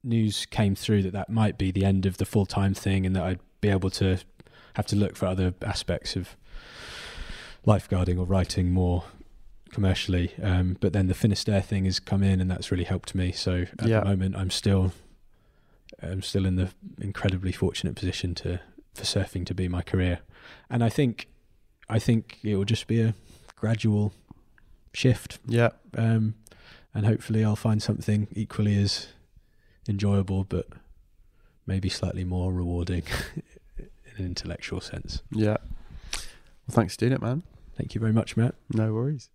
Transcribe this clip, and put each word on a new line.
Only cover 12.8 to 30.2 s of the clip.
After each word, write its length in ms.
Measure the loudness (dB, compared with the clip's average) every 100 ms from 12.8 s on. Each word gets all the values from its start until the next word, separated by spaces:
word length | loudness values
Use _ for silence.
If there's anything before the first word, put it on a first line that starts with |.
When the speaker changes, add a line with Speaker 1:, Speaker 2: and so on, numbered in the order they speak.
Speaker 1:
helped 300 | 0 -2 -2
me. 160 | -2 -2
So 340 | -2 -2 0 -2 -2
at 80 | 2
Speaker 2:
Yeah. 120 | 4
Speaker 1:
the 60 | 4
moment, 300 | 2 0 -2
I'm 140 | -4
still, 420 | 0 2 4 4 -2 -20 -20 -20 _ _ _ _ _ _ -14
I'm 200 | -8 -6
still 220 | -4 0 2
in 100 | 2
the 140 | 0 -4 -20 -12
incredibly 520 | -10 -2 -2 -2 -4
fortunate 420 | 0 -2 -2 -6
position 400 | -4 -6 -4 -6 -4
to, 240 | -6 -6 -8 -20 -20
for 100 | -10
surfing 420 | -4 -2 -2 -4 -6
to 80 |
be 140 | -4 -2
my 140 | -2
career. 380 | -2 0 0 -2 -8 -20 -20 -20 _
And 120 | 0
I 60 | 2
think, 400 | 2 0 0 -12 _ _ _ _ _ -2
I 100 | 0
think 400 | 4 2 2 -8
it 140 | -2 0
will 80 |
just 220 | 2 -2 0
be 140 | 2
a 120 | 2 0 -10 -20 -20 -4
gradual 560 | -2 2 2 4 2 -2 _ -20 _ _ -20 -20 _
shift. 460 | 0 2 2 -2 -14
Speaker 2:
Yeah. 260 | -2 4 4 0 -10 0
Speaker 1:
Um, 380 | 2 4 2 -4 -14 -20 -20 -20 _
and 100 | 0
hopefully 400 | 2 2 0 2
I'll 120 | 2 2
find 260 | 2 0
something 460 | 0 -2 0 0 0
equally 480 | -4 -6 0 2 4
as 280 | 2 0 -8 -20 _ -20 _ _ _ _ -6
enjoyable, 560 | -2 2 2